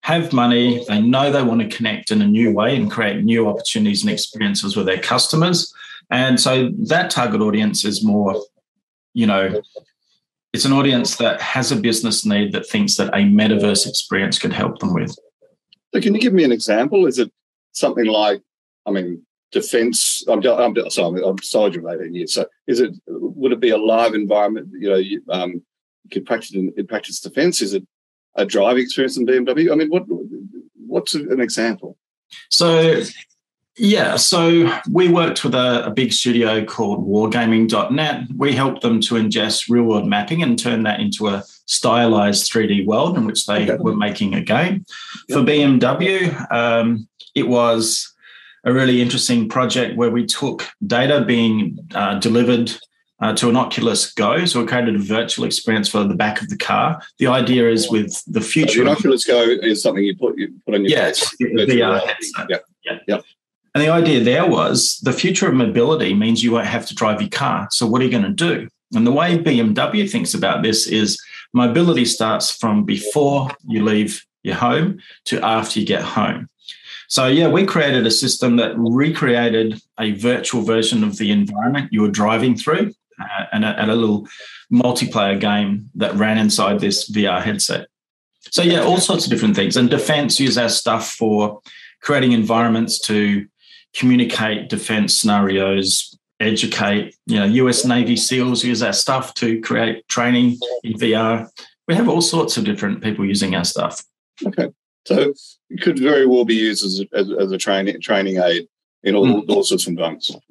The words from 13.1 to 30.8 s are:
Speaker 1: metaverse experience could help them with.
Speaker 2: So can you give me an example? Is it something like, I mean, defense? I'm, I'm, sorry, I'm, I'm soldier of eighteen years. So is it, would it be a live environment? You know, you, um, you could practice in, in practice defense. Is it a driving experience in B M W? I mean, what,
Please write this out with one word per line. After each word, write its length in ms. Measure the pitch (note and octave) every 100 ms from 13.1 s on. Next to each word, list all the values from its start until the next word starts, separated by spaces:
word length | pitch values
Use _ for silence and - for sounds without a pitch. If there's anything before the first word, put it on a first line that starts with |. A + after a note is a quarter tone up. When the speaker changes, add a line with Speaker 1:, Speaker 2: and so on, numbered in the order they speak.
| -
Speaker 1:
metaverse 680 | G2+ G3+ G#2+ G#3+ - G3+
experience 540 | - - - G2 G2 -
could 140 | -
help 260 | - - -
them 160 | -
with. 160 | - - - _ _ _ _ _ _ _
Speaker 2:
So 80 | -
can 140 | A3+
you 60 | G#3
give 120 | A#3+
me 120 | F#3+
an 80 | D3+
example? 520 | A#2 - G#2+ C#3 G3 F3
Is 120 | B2
it 140 | A2+ _ _ _ _
something 340 | - C#3 A#2+ A2+
like, 360 | G#2+ G#2+ G2 _ _ _ _ -
I 60 |
mean, 340 | G2 F2+ E2+ _ _ _
defense? 720 | - - B2 A#2 - - - -
I'm, 160 | A2 A#2+
I'm, 440 | A#2+ A#2+ G#2+ F#2+
sorry, 300 | - F2 F2+
I'm, 40 |
I'm 140 | F#2+ F#2+
soldier 380 | - B2 G#2 F2
of 200 | E2+ E2+
eighteen 140 | E2
years. 200 | F2 D#2+
So 120 | - - _ -
is 140 | A#2+
it, 120 | A#2 F#2 -
would 460 | A2+ - - C3
it 80 | A#2+
be 100 | A#2+
a 80 | G#2+
live 360 | G#2+ A2+ A#2
environment? 540 | A2 G2+ G#2 G#2 A2 D3+ -
You 100 | G2
know, 60 | F#2+
you, 260 | C3+ G2+ -
um, 240 | - F2+
you 580 | F2 _ _ _ _ _
could 160 | - -
practice 280 | A#2 -
in, 180 | G2 F#2 -
in 100 | G2
practice 340 | G#2+ - -
defense. 400 | - B2+ E3 E3+
Is 140 | G2+
it 120 | G2 - _ _ _ _
a 100 | -
driving 380 | G#2 A2+ G#2 B2
experience 340 | B2+ - C3 -
in 80 |
B 120 | B2 B2+
M 80 |
W? 280 | B2 C3 E3
I 20 |
mean, 140 | D3+ D#3
what, 160 | F3 F3+ - - D3+ G3 - - _